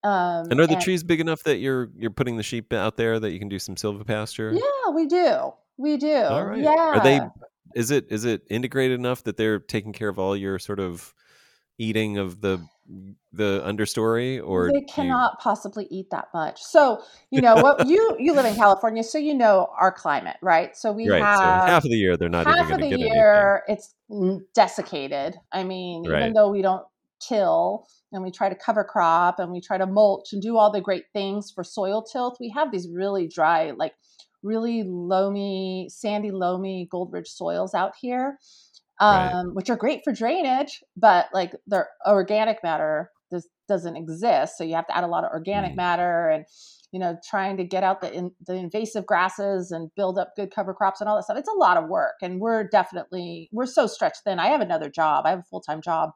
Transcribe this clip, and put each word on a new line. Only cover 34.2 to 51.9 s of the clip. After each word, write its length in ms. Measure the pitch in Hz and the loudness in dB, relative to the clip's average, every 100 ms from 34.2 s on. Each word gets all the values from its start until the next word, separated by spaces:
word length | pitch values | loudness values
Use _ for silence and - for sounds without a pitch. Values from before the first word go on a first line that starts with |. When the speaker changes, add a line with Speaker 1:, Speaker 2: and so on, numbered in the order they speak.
| _ _ | _ _
Speaker 1:
really 400 | 196 220 233 233 190 | -6 -4 -2 -4 -4
loamy, 1000 | 180 175 190 196 202 196 190 190 185 180 | -6 0 0 0 -2 -4 -6 -6 -6 -10
sandy, 420 | - 220 208 208 | -8 -4 -4 -4
loamy 560 | 190 180 185 190 185 175 | -4 -4 -2 -6 -8 -8
Gold 220 | 180 180 | -8 -8
Ridge 160 | 180 170 | -10 -14
soils 440 | - 170 175 190 | -10 -6 -4 -4
out 200 | 185 190 - | -2 -4 -6
here, 360 | 247 247 262 277 _ _ _ _ _ _ | -8 -4 -4 -8 _ _ _ _ _ _
Speaker 2:
Right. 320 | 208 196 185 | 4 6 2
Speaker 1:
um, 220 | 180 180 180 | -2 -6 -6
which 140 | 190 | -4
are 60 | 233 | -2
great 260 | 233 277 | -2 -2
for 80 | - | -4
drainage, 720 | 214 226 349 285 254 277 - _ - | -2 -2 -2 0 -2 -2 -8 _ 4
but, 300 | 214 180 - | 6 6 4
like, 220 | - 175 - - | -2 -4 -8 -2
their 220 | 196 - - - | -2 -2 -4 2
organic 560 | 202 185 208 220 220 | 4 4 0 0 -2
matter 480 | 170 156 156 151 170 _ _ | -2 -2 0 -2 -6 _ _
does, 160 | 180 170 _ _ | -12 -12 _ _
doesn't 280 | 196 170 139 | -4 -4 -10
exist. 600 | 160 160 226 156 156 - | -12 -4 0 2 0 -6
So 60 | |
you 120 | 165 165 | -6 -4
have 120 | 165 | -2
to 100 | - | -4
add 60 | |
a 40 | 175 | -2
lot 160 | 170 | -2
of 80 | 170 | -4
organic 400 | 165 170 202 190 | -6 -6 -4 -4
Speaker 2:
Mm. 20 | 147 | -2
Speaker 1:
matter 520 | 180 175 175 170 165 | 0 0 0 0 0
and, 160 | 156 151 _ - _ _ | 0 -4 _ -20 _ _
you 80 | 185 | -6
know, 180 | 180 170 - | -4 -6 -6
trying 280 | 208 190 190 | -4 -4 -4
to 60 | |
get 200 | 180 185 | -4 0
out 180 | 190 185 | 0 0
the 100 | 175 | -4
in-, 220 | 170 180 _ - | -8 -10 _ -10
the 100 | 185 | -8
invasive 500 | 175 214 220 220 196 | -6 -6 -6 -8 -2
grasses 680 | 180 185 190 202 190 180 | 0 0 -2 -4 -4 -4
and 180 | 165 165 - | -10 -10 -4
build 240 | 196 185 | -2 -2
up 140 | - - | -4 -6
good 160 | 196 | -8
cover 200 | - 190 | -6 -6
crops 280 | 185 196 190 | -2 -2 -2
and 80 | 208 | -2
all 60 | 214 | -2
that 80 | |
stuff. 140 | 214 214 | -2 -6
It's 120 | 302 | -4
a 40 | 415 | 2
lot 200 | 226 180 | 4 4
of 100 | |
work, 280 | 160 | 2